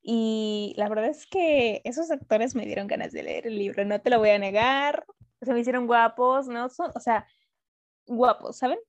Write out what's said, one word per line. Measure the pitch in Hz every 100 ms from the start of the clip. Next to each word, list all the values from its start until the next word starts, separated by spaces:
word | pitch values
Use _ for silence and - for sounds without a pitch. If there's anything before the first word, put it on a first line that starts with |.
Y | - 226 220 220 214 208 208 -
la | 208
verdad | 214 220
es | 302 -
que | 381 330 294 233 208
esos | - 254 330
actores | 294 - 214 240 254
me | 208
dieron | 202 202
ganas | - -
de | 78
leer | - 78 233
el | 214
libro, | 202 202
no | 202 208
te | 247
lo | 240
voy | 214
a | 208
negar, | 196 202 240 269 285 294 - - - _
se | 247
me | 240
hicieron | 240 254 240
guapos, | 233 233 226 247 262 262
¿no? | 240 247
Son, | - 349
o | 240
sea, | 240 220 - _ _ _ _ _ _ _ -
guapos, | 233 247 214 - -
¿saben? | 254 381